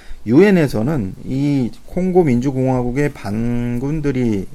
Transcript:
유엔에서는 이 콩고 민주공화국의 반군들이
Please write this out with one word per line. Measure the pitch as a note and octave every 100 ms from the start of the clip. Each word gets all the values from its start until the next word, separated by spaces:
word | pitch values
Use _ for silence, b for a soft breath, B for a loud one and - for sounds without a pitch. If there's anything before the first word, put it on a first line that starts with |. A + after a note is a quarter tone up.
| B B G#2
유엔에서는 | C3 G#3 F#3 C#3+ G#2+ A#2+ D#3+ F#2+ -
이 | - C3 C#3+ C#3 A#2 - -
콩고 | F#3 F#3 F3+
민주공화국의 | D#3 A#2+ C#3 C3 C3 B2+ B2 B2+ D3
반군들이 | - - - A#2 A#2+ A#2+ A#2+ C#3 D#3+ C#3+ B2+ A#2+ G2+ F2+